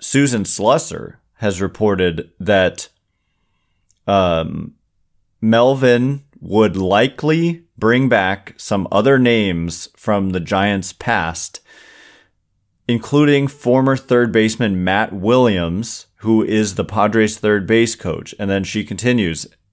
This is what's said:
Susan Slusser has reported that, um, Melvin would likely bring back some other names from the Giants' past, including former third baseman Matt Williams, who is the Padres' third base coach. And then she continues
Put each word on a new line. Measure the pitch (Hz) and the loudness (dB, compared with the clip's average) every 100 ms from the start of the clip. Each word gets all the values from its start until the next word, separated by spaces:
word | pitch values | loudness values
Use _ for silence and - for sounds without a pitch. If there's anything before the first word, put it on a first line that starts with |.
Susan | - 135 143 117 | -2 0 0 0
Slusser | 92 - 107 151 - - - - _ _ | -4 -2 0 0 -2 -10 -14 -18 _ _
has | 107 90 | -4 -4
reported | 95 - 107 95 90 82 - - | -6 -2 0 2 0 -2 -10 -8
that, | 90 98 90 - - _ _ _ _ _ _ _ _ _ _ _ - | 0 2 2 -2 -10 _ _ _ _ _ _ _ _ _ _ _ -2
um, | 98 92 82 80 78 78 - _ _ _ _ _ _ | 0 2 0 -4 -8 -12 -18 _ _ _ _ _ _
Melvin | 110 113 123 135 127 120 131 143 - _ | 2 4 4 4 4 4 2 -4 -10 _
would | 87 104 107 90 | -2 2 2 2
likely | 92 101 131 - 151 160 170 170 _ - | 2 2 2 0 -2 0 0 -4 _ -2
bring | 107 123 135 | 0 2 2
back | 110 92 98 - - | 2 0 -4 -10 -16
some | - 101 87 | -6 -4 0
other | 101 120 131 | 0 4 4
names | 123 113 101 85 85 82 - _ | 4 2 0 -2 -4 -8 -14 _
from | - 101 98 | -4 -2 -2
the | 92 | -4
Giants' | 80 95 101 98 92 | -2 0 0 -2 -6
past, | - - 110 82 85 - - _ - - - - _ _ _ _ _ _ _ - | -8 -4 -2 -2 -6 -10 -14 _ -20 -20 -20 -20 _ _ _ _ _ _ _ -6
including | 117 - 147 147 143 139 | -4 0 2 4 2 0
former | - 123 131 135 131 | -4 0 2 2 0
third | - 123 120 | 0 2 2
baseman | 110 110 - 113 92 | 2 0 0 -2 0
Matt | 92 98 110 | 0 0 -2
Williams, | 98 101 127 120 95 85 90 117 - - _ | -2 0 2 2 0 -2 -4 -8 -12 -18 _
who | 110 110 | 0 2
is | - 107 104 | 2 0 0
the | 95 | -2
Padres' | 90 104 104 110 107 - | -4 0 0 2 0 0
third | 107 104 92 | 0 0 2
base | 113 117 - | 2 2 -2
coach. | 87 80 - - | -6 -8 -10 -8
And | 101 | -4
then | 98 | -2
she | 92 107 | -2 -6
continues | 104 95 120 123 90 78 - _ _ | -6 -4 0 0 0 -4 -8 _ _